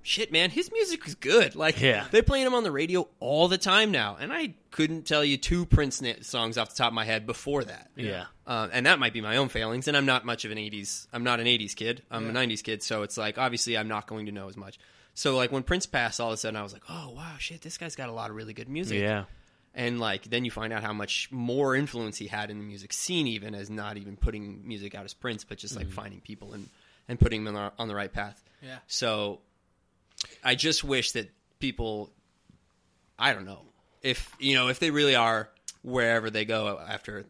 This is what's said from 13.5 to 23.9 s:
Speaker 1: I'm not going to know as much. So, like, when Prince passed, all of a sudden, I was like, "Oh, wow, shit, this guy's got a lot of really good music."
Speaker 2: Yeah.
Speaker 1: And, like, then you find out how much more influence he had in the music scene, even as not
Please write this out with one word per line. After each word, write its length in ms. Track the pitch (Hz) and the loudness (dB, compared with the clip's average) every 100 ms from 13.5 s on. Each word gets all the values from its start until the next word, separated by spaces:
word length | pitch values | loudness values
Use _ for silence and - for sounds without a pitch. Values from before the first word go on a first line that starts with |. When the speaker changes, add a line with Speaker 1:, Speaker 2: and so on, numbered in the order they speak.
| 120 - 110 | 0 0 0
Speaker 1:
I'm 100 | 107 | 0
not 180 | 107 - | -4 -6
going 200 | 110 107 | -10 -8
to 60 | |
know 160 | 101 95 | -10 -12
as 100 | 95 | -14
much. 200 | 98 - - - _ | -16 -18 -20 -20 _
So, 200 | - 143 131 | -2 2 2
like, 140 | 123 | 2
when 120 | 135 | 0
Prince 240 | 127 180 - | 0 0 0
passed, 340 | 139 117 - | 0 0 -2
all 80 | 117 | -2
of 60 | |
a 20 | 110 | -2
sudden, 200 | 113 107 | -4 -6
I 60 | |
was 100 | 101 | -8
like, 100 | - - | -12 -14
"Oh, 220 | 165 143 135 | -14 -12 -14
wow, 200 | 165 143 | -14 -10
shit, 240 | - 165 | -10 -10
this 160 | 160 - | -14 -10
guy's 180 | 165 - | -10 -8
got 140 | 127 | -8
a 20 | |
lot 180 | 113 110 | -6 -8
of 60 | 107 | -8
really 160 | 110 | -10
good 160 | 110 117 | -12 -8
music." 320 | 147 185 101 | -6 -2 0
Speaker 2:
Yeah. 240 | 104 107 95 - _ _ _ - | 2 0 -4 -16 _ _ _ -4
Speaker 1:
And, 220 | 120 120 | -2 0
like, 260 | 113 95 | -2 -2
then 200 | - 120 | -2 -2
you 60 | 123 | -2
find 220 | 110 110 | -4 -6
out 100 | 110 | -4
how 80 | 107 | -4
much 400 | 107 101 - - | -6 -4 -4 -4
more 420 | 131 120 127 139 | -4 0 2 4
influence 440 | 131 143 120 110 - | 2 0 -4 -6 -8
he 80 | 104 | -6
had 240 | 107 104 | -6 -6
in 80 | 104 | -8
the 60 | |
music 280 | 104 101 98 | -12 -14 -8
scene, 340 | - - 175 139 | -6 -2 0 0
even 280 | 110 104 104 | -2 -8 -10
as 140 | 101 | -8
not 260 | 107 104 | -8 -8